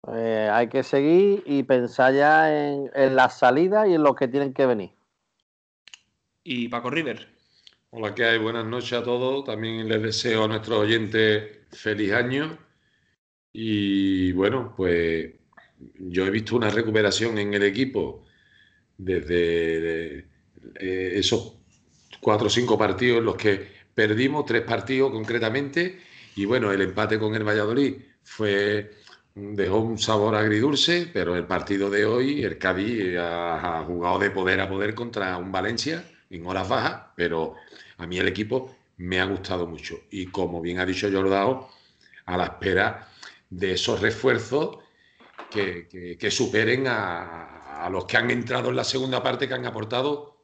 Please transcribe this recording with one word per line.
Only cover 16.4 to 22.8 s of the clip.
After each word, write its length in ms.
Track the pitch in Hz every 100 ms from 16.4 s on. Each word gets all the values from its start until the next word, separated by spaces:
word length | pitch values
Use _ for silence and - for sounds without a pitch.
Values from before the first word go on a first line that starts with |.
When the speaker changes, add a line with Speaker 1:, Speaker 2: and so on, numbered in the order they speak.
| 107 120
Speaker 3:
una 140 | 110
recuperación 680 | 104 110 110 104 92 117 107
en 160 | 101
el 100 | 101
equipo 600 | 101 98 131 107 73 - - _ _ _ _ _ _ _
desde, 1200 | 92 92 80 87 85 85 82 82 82 82 82 71 - _ _ - - -
eh, 360 | 95 92 92 95
esos 380 | 95 113 - - _ _ _ _ _ -
cuatro 280 | - 107 110
o 20 |
cinco 280 | 120 123
partidos 420 | 107